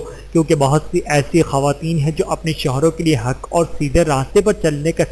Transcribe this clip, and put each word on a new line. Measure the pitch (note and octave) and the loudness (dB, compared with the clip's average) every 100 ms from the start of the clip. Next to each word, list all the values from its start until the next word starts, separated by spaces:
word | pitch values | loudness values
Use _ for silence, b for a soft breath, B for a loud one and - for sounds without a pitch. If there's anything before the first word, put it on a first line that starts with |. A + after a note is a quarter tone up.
| B B B | B B B
کیونکہ | E3 D#3+ | 0 2
بہت | D#3 C3+ D3+ - | 2 4 2 0
سی | F3+ | -4
ایسی | - D3 C3+ E3 | 0 -2 2 2
خواتین | D#3 C#3 C#3+ C#3+ D#3+ E3 | 2 2 0 0 -2 0
ہیں | D3 D#3 | 0 -2
جو | - | -4
اپنے | D#3 E3 | -4 -4
شوہروں | D3+ D3 C3 D#3+ | -4 -2 0 0
کے | D#3+ | 2
لیے | E3 C3+ | 0 0
حق | A#2+ C3 - | 0 -4 -2
اور | E3+ D#3+ - | -2 0 -2
سیدھے | D3 D#3 | 0 2
راستے | D3+ C3+ C3+ G3+ | 2 0 2 2
پر | G3 | 2
چلنے | G3+ D#3+ D3 D#3 | 2 0 0 -2
کا | E3 D#3 | 0 -2